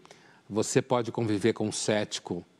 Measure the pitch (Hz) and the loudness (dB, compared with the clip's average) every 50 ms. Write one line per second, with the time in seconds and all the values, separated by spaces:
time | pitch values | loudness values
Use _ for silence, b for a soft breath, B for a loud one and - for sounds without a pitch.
0 | B B B B B B B B B - 101 107 107 - - 131 - - 127 123 | B B B B B B B B B -6 -2 -2 -2 0 2 0 2 2 2 0
1 | 117 113 - 117 117 107 107 98 95 113 107 - 110 107 - - - - 107 104 | 0 0 -2 -2 0 0 2 2 4 2 2 2 0 -4 -4 -2 0 0 0 0
2 | 104 - - - - - 92 87 85 - _ | 0 -2 -6 -8 -6 -6 -6 -6 -8 -10 _